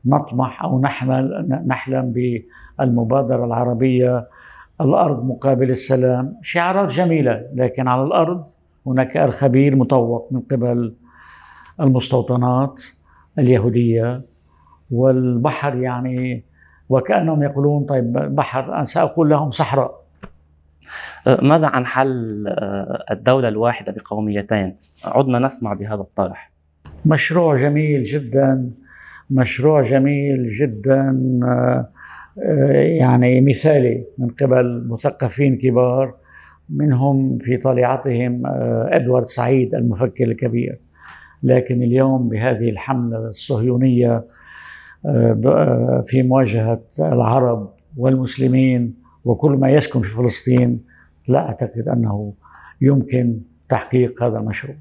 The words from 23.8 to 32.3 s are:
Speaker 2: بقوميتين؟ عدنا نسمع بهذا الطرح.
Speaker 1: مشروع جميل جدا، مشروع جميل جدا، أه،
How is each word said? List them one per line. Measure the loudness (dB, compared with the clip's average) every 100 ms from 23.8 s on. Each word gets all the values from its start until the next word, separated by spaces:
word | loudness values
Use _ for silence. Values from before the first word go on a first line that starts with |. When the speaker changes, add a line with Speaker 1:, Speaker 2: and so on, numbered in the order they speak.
| -8
Speaker 2:
بقوميتين؟ | -12 -10 -6 -4 -4 -2 -2 -2 -8 _ _ -2
عدنا | 0 0 0
نسمع | -2 -4 -8
بهذا | -8 -8 -8
الطرح. | -8 -4 -4 -6 -20 _ _ _ -20 -4 0
Speaker 1:
مشروع | 0 0 2 2 2
جميل | 2 0 0 -2
جدا، | -2 -6 -2 0 2 0 -2 -10 _ -20 -20 -20 _
مشروع | 0 0 0 2 4
جميل | 4 2 2 0 -2 -2 -2
جدا، | -2 -4 -2 0 2 2 0 0 0
أه، | 0 0 0 0 -4 _ -20 -20 -20